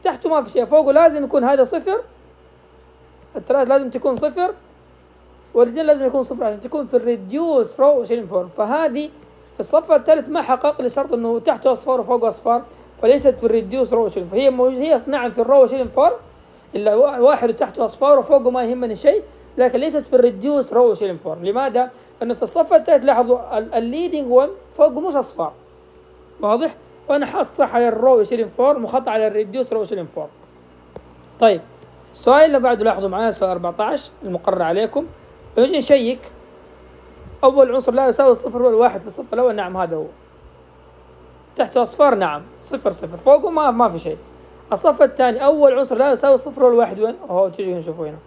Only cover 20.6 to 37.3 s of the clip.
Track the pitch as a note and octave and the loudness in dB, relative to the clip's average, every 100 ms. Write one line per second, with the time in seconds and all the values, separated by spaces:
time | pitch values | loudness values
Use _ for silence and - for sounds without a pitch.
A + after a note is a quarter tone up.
20.6 | B3 A3+ B3 G#3 G3+ E3 D#3 D#3+ F3 A3+ | 0 2 2 2 -4 -6 -10 -8 -4 -4
21.6 | C4+ A#3 B3 - - _ A#3 A#3+ B3 E4 | -2 -2 -4 -8 -20 _ -8 -6 -4 -2
22.6 | D#4+ E4 E4 D4 C4 A#3 A#3+ B3 - G#3+ | 2 2 4 2 4 2 2 0 -2 -6
23.6 | A3 A3+ A#3 C#4+ F4 D#4 C4 B3 D4 G4 | -4 -4 -4 -6 -6 -6 2 2 2 -6
24.6 | - - D4+ B3+ F4+ C#4+ B3 - D#3 - | -18 0 2 2 -4 -4 -6 -8 -10 -10
25.6 | _ _ _ _ _ _ _ _ G#3 A#3 | _ _ _ _ _ _ _ _ -2 0
26.6 | D#4 - - - - D4 C#4+ - D4+ - | -2 -8 -20 -20 -4 -2 -2 -4 -6 0
27.6 | B3 A#3+ A#3+ A3 B3+ B3 G3+ A#3+ G#3 - | 0 2 0 2 4 4 2 -2 -6 0
28.6 | C4 C#4+ A3 C4 B3+ A3 G#3+ G#3 G#3 A#3 | 0 0 -2 -4 -2 -2 0 -2 -4 -4
29.6 | B3+ A3+ F#3+ G3+ D#3 E3+ D3+ _ _ _ | -4 -4 -4 -8 -10 -12 -14 _ _ _
30.6 | _ _ _ - - - - - A3+ F3 | _ _ _ -20 -20 -20 -20 2 4 4
31.6 | - - - - - - - C#4 D#4 C#4 | -4 -20 -20 -20 -20 -4 4 6 6 4
32.6 | B3 A#3+ A3 F#3+ G3 F#3 A3+ G3+ F#3+ F3+ | 0 2 0 0 -4 -2 -4 -2 -4 -2
33.6 | F3 E3+ G#3+ D4 - - G#3 F3 - F#3+ | -6 -4 -4 -4 -8 -16 -10 -4 -2 -2
34.6 | E3 F3+ A3 C#4 E4 - - - - - | 0 -2 -2 -4 -8 -16 -20 -20 -6 0
35.6 | C4 E4 A#3+ C#4+ A#3 B3+ - - - - | 2 2 2 2 2 -6 -10 -20 -20 -20
36.6 | - - - - - - - | -20 -20 -20 -20 -20 -20 -20